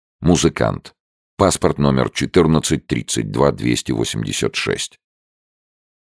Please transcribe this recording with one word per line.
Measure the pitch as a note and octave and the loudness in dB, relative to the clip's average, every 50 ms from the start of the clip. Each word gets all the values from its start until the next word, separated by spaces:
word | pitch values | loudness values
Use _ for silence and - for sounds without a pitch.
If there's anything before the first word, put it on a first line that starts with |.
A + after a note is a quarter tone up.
| _ _ _ - | _ _ _ -2
Музыкант. | - D#2+ F2+ D2 - D#2+ - - A#1+ G#1+ G1+ - - - _ _ _ _ _ _ _ _ _ - | 2 2 2 4 4 2 0 0 -2 -2 -2 -4 -10 -16 _ _ _ _ _ _ _ _ _ 0
Паспорт | G2 F2+ - - - E2 D2 - | 2 2 2 2 0 -2 0 2
номер | D2 C#2+ C2+ C2 A#1+ G#1 | 2 2 2 2 0 -2
четырнадцать | - - C#2 C2 - F#2 E2 D#2 D#2+ D2+ - - D#2 C#2 - | -2 -4 -4 0 4 4 4 4 4 2 2 0 -2 -2 -2
тридцать | - - A#1+ G#1+ - - - A1 G1+ | -4 -6 -4 -4 -6 -4 -4 -4 -4
два | G1+ A#1 C#2 C#2+ G#1 | -2 0 0 0 0
двести | G1+ A1 A#1+ A#1+ - - - B1+ | 0 -2 -2 -2 -2 -2 -4 -4
восемьдесят | G#1+ A1+ - - A1 G#1+ G1+ G1+ - - A1 - | -4 -4 -4 -4 -6 -6 -6 -4 -4 -4 -4 -4
шесть». | - - G#1 G1+ G1+ - - _ _ _ _ _ _ _ _ _ _ _ _ _ _ _ _ _ _ _ _ _ _ _ _ | -4 -4 -4 -4 -4 -6 -10 _ _ _ _ _ _ _ _ _ _ _ _ _ _ _ _ _ _ _ _ _ _ _ _